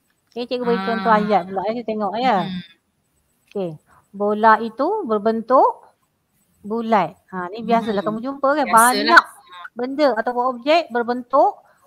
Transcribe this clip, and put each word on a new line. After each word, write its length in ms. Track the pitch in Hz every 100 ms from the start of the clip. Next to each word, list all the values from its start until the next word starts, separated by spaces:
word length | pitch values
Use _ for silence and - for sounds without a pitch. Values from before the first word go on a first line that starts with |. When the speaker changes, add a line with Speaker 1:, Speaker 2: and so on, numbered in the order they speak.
| _ _ _
Speaker 1:
Okey, 140 | 233 240
cikgu 180 | 247
bagi 180 | 240 233
contoh 260 | 226 226 233
Speaker 2:
Ah. 80 | 214
Speaker 1:
ayat 240 | 214 190
pula, 160 | 185 190
eh, 80 | 196
kita 120 | 240 226
tengok 240 | 214 202
ya. 220 | 214 254 196
Speaker 2:
Hmm. 220 | 190 180 - _ _ _ _ _ _ _ _
Speaker 1:
Okey. 220 | 202 175 151 _ _ _
Bola 480 | 196 208 214 220 220
itu 260 | 226 226 311 427
berbentuk 760 | 277 214 220 226 220 262 453 - - _ _ _ _ _ _ _
bulat. 560 | 202 233 226 214 160 - _
Ha, 220 | 185 175
ni 160 | 220
biasalah 340 | 226 226 220 202
Speaker 2:
Hmm. 100 | 208
Speaker 1:
kamu 60 | 220
jumpa 260 | 254 277 269
kan. 140 | 302 240
Speaker 2:
Biasalah. 240 | 226 240
Speaker 1:
Banyak 320 | - 311 330 - - _ 359 -
benda 360 | 233 254 269 285
ataupun 300 | 220 247 240 262
objek 400 | 240 262 330 330
berbentuk 640 | 240 233 247 - 277 392 - _ _